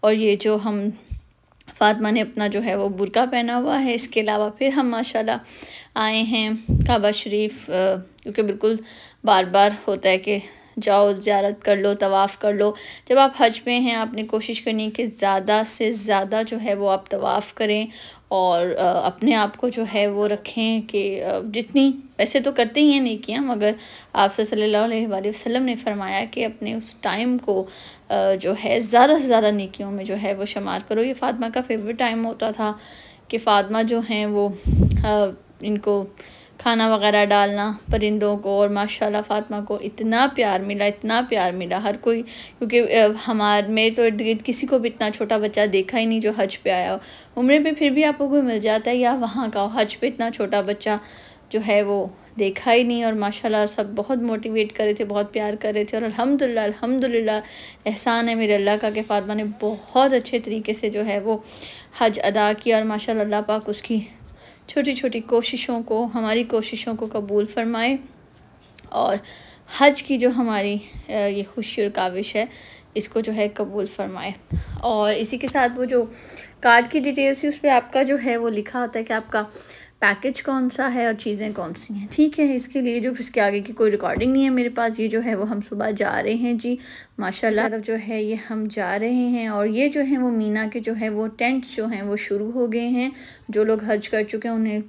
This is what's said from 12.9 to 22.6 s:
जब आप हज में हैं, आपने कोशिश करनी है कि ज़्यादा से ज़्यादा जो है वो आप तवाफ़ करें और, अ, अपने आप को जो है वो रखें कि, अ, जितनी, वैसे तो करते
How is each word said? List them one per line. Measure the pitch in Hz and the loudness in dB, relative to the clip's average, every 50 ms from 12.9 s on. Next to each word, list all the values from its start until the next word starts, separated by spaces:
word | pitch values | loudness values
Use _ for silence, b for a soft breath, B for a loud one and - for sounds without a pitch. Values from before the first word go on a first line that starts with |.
| B B B - | B B B 2
जब | 247 269 | 6 6
आप | 269 269 262 - | 6 6 6 4
हज | - 233 226 226 - | 2 2 2 0 -4
में | 247 240 247 | -2 0 2
हैं, | 254 240 233 | 2 0 0
आपने | 226 220 226 240 220 | -2 -2 -4 -4 -8
कोशिश | 214 220 - 214 220 - 233 220 | -6 -2 -4 -4 -2 -4 -6 -4
करनी | - 233 220 214 214 | -4 -2 -2 -2 -2
है | 220 | -4
कि | 214 - 240 | -4 -4 -4
ज़्यादा | 226 226 - 196 196 196 196 190 202 208 214 220 | -4 -2 0 0 2 2 0 2 2 2 2 2
से | 220 - - 233 220 | 0 -2 0 0 0
ज़्यादा | 233 214 196 214 202 196 196 196 220 220 | 0 -2 0 2 2 2 2 0 -2 -2
जो | 226 220 233 | -2 -2 -4
है | 220 220 233 202 | -6 -2 -2 -2
वो | 202 202 | 0 2
आप | 196 190 196 190 - | 0 0 0 -2 -4
तवाफ़ | - 202 - - - 202 208 - - | -6 -2 -2 0 0 0 -2 -4 -6
करें | - 220 208 208 214 214 220 B B B B B B B _ | -4 0 0 0 0 -2 -4 B B B B B B B _
और, | - 190 185 180 175 170 175 180 | 0 2 2 4 2 2 2 0
अ, | 165 - 185 180 185 180 - | 0 2 2 2 2 2 0
अपने | - 185 - 214 247 233 | -2 -2 0 0 2 4
आप | 220 208 202 208 | 4 2 0 -2
को | - - 247 | -2 -4 -4
जो | 233 233 226 | -2 -2 -6
है | 202 196 214 202 208 | -2 0 0 0 2
वो | 202 202 208 | 2 0 0
रखें | 208 208 208 208 - - 233 220 226 226 220 | 0 0 -4 -6 -8 -4 -2 0 0 0 -2
कि, | 214 220 - 202 196 202 196 208 | -4 -2 -2 -2 -2 -2 -4 -4
अ, | - 190 - 190 185 | -4 -4 -4 -4 -4
जितनी, | 226 208 226 233 233 - 277 269 277 262 - - - _ - | -4 -6 -6 -6 0 2 4 4 4 2 0 -8 -16 _ 0
वैसे | 190 - - 277 | 0 2 2 0
तो | 254 277 | 0 2
करते | 269 262 | 2 2